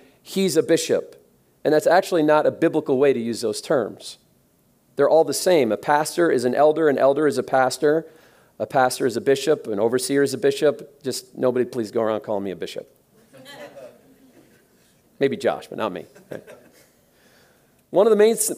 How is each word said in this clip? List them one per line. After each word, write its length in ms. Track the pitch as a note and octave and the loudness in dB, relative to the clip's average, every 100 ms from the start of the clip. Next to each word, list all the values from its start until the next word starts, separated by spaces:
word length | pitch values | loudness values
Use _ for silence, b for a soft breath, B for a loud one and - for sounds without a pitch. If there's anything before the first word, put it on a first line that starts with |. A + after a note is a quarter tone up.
| B B | B B
he's 340 | - F#3+ F#3+ D3+ | -8 -2 0 0
a 80 | |
bishop." 580 | D#3 D#3+ - G#2+ - - _ _ _ _ | 2 0 0 -2 -4 -16 _ _ _ _
And 100 | C#3+ | 0
that's 140 | D3+ D3+ | 2 4
actually 340 | F3 F#3+ F3 | 2 2 0
not 240 | D3+ D3+ C3+ | 2 2 2
a 60 | |
biblical 480 | C3+ D#3+ D#3+ D#3 C3 | 0 0 0 -2 2
way 120 | C#3+ | 2
to 60 | A#2+ | 2
use 220 | A#2 A2+ | -2 -4
those 180 | A2+ G#2+ | -6 -6
terms. 580 | - D3 G2 - - - _ _ _ _ _ _ _ - | -2 -2 -2 -8 -18 -20 _ _ _ _ _ _ _ 0
They're 120 | C#3+ | 2
all 140 | D#3 | 4
the 100 | D3 | 2
same. 380 | C3+ F#3 E3+ A2+ | 0 2 4 2
A 60 | G#2 | 0
pastor 520 | - D3 D#3 - E3+ | 0 0 0 0 0
is 160 | C3+ B2 | 2 0
an 80 | |
elder, 340 | B2+ D3+ D3+ D#3 | 2 2 4 2
an 100 | C3+ | 2
elder 260 | C3 C#3+ D3+ | 2 2 0
is 120 | B2+ | 0
a 60 | |
pastor, 640 | A2 C3+ B2+ B2+ D3 D#3+ D#3+ b b b b b | -2 0 0 0 0 0 -2 b b b b b
a 80 | A2 | -4
pastor 380 | C#3+ B2+ - C#3 | 0 0 0 -2
is 100 | A2 | -2
a 40 | |
bishop, 440 | G2+ C#3 D#3 D3+ A#2+ | 0 0 0 -2 -4
an 140 | G2+ | -2
overseer 420 | A2+ B2 B2 C#3 | 0 -2 -2 0
is 120 | C3+ | 0
a 40 | B2 | 0
bishop. 640 | C#3 C#3 D3+ C#3+ - _ | -2 0 0 -2 -8 _
Just 320 | C3 A#2 - - | -10 -10 -10 -4
nobody 300 | B2+ B2 A#2+ | -2 0 -2
please 240 | B2+ G#2+ | -4 -6
go 120 | A2+ | -2
around 200 | A2 G#2+ | -2 -4
calling 220 | - G#2 | -4 -6
me 80 | G2 | -6
a 40 | E2+ | -8
bishop. 380 | F#2 - - _ _ _ _ | -12 -12 -16 _ _ _ _
<laughs> 1900 | - C4 - - - - - _ _ _ _ _ _ _ _ _ _ _ - | -20 -20 -20 -20 -20 -20 -20 _ _ _ _ _ _ _ _ _ _ _ -4
Maybe 160 | C#3 A2+ | -4 -2
Josh, 300 | A2+ D2 - | -4 -4 -8
but 100 | - | -6
not 140 | G#2+ | -6
me. 140 | F2 - - - - - - _ _ _ _ _ b b b b b b b _ | -8 -14 -20 -18 -18 -18 -20 _ _ _ _ _ b b b b b b b _
One 160 | D#3+ A3 | 2 4
of 60 | |
the 40 | G#3 | 6
main, 220 | G#3+ A3 - | 4 2 -4